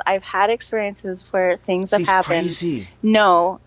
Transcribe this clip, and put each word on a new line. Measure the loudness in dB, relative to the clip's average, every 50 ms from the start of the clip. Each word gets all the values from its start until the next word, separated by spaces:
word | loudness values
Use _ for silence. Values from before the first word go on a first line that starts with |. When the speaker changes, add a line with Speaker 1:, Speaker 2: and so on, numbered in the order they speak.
| -2
Speaker 1:
I've | -2 -2 -2 -4
had | -4 -2 0 2 2
experiences | 0 -2 -4 -6 -6 -4 -4 -6 -8 -10 -10 -10 -10 -10 -10 -4
where | -2 0 0 0 0
things | -2 -2 -4 -2 -2 -2 0
have | 0 0
Speaker 2:
She's | 2 2
Speaker 1:
happened. | 2 2 2 0 0 -2 -2
Speaker 2:
crazy. | -2 -4 -4 -4 -4 -4 -6 -8 -12 -12 -4 0
Speaker 1:
No, | 2 4 4 6 6 4 4 2 0 -2 -6 _